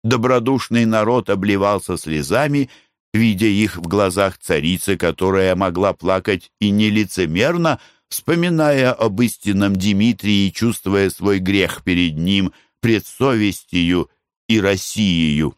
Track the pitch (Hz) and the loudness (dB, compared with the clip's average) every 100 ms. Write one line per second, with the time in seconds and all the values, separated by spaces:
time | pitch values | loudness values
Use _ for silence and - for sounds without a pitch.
0 | 113 120 123 127 117 135 - 120 113 110 | 0 0 2 2 2 -2 0 0 2 2
1 | 107 123 101 101 101 98 101 101 - 87 | 2 0 0 -2 0 2 2 0 -4 -8
2 | 78 78 71 107 151 143 131 - _ _ | -4 -4 -2 0 0 -2 -4 -8 _ _
3 | _ 107 113 95 110 98 107 87 85 101 | _ 0 2 2 0 2 0 -2 -2 2
4 | 98 90 98 - - 80 78 90 - 92 | 0 0 -2 -2 -2 0 0 -2 -2 0
5 | 85 80 92 95 92 92 95 87 98 90 | -2 0 0 2 0 0 -2 0 -2 0
6 | 87 95 90 95 - _ 104 104 107 107 | -2 0 0 -4 -6 _ 0 2 2 2
7 | 101 - 87 82 131 175 165 127 - _ | -2 -2 -2 0 0 0 -2 -2 -10 _
8 | _ - - 170 175 160 151 139 127 120 | _ -10 -4 -2 0 0 2 2 0 0
9 | 113 98 120 - 104 98 101 98 98 98 | -2 0 -2 -2 -4 0 0 0 0 2
10 | 113 110 101 101 98 - 117 107 95 98 | 0 0 0 0 0 0 -2 -2 -2 0
11 | 95 - 98 98 92 98 87 - - 90 | 0 0 0 0 0 2 0 -2 -2 0
12 | 87 76 87 98 92 _ _ _ 113 110 | 0 -2 -2 0 -2 _ _ _ -2 -2
13 | - - 135 117 104 92 _ 90 87 90 | -4 -2 0 2 0 -2 _ -2 0 0
14 | 78 _ _ _ - 110 98 95 - - | -2 _ _ _ -2 0 2 0 -4 -2
15 | 104 85 80 73 76 | 0 2 0 0 -2